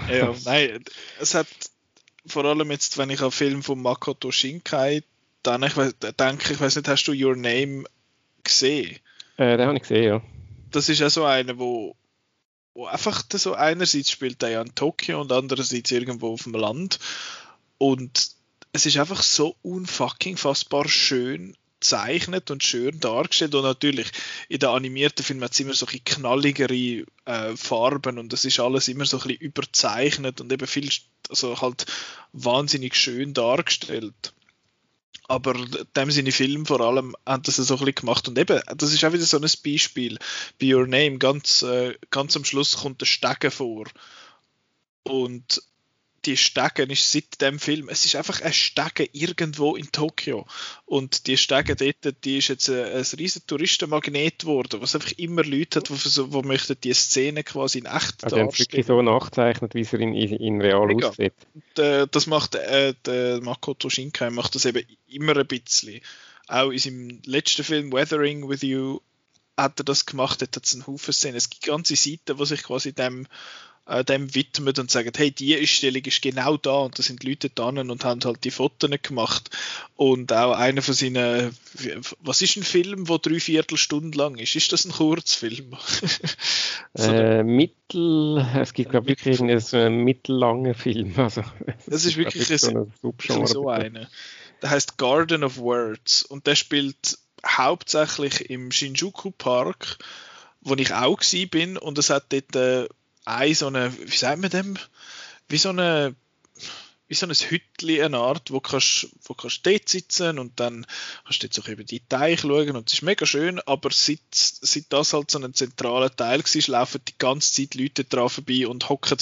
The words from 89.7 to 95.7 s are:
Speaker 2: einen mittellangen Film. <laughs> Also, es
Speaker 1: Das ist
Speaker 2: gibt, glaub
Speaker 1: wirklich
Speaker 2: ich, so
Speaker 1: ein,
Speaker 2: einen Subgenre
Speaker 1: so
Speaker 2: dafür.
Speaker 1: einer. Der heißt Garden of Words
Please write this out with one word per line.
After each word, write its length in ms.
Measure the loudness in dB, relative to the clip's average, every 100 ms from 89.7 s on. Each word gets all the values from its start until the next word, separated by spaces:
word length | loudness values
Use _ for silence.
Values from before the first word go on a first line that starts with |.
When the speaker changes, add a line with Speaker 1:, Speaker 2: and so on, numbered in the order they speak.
| 4
Speaker 2:
einen 280 | 4 4
mittellangen 720 | 4 2 0 2 2 2 0
Film. 400 | -2 -2 -2 0
<laughs> 40 | 2
Also, 240 | 2 0 -6 -8 -10
es 180 | -10 -4
Speaker 1:
Das 180 | 0
ist 100 | 0 0
Speaker 2:
gibt, 140 | -2
glaub 40 |
Speaker 1:
wirklich 160 | -2 0
Speaker 2:
ich, 100 | 2
so 80 | 2
Speaker 1:
ein, 60 | 0
Speaker 2:
einen 160 | -4 -6
Subgenre 440 | -8 -6 -2 0 2
Speaker 1:
so 180 | 0 0
Speaker 2:
dafür. 160 | -2
Speaker 1:
einer. 240 | -4 -10 -16 -18 -18 -18 -20 -8
Der 80 | 0
heißt 260 | 0 0 0
Garden 440 | 2 4 4 2
of 140 | 0 -2
Words 640 | -2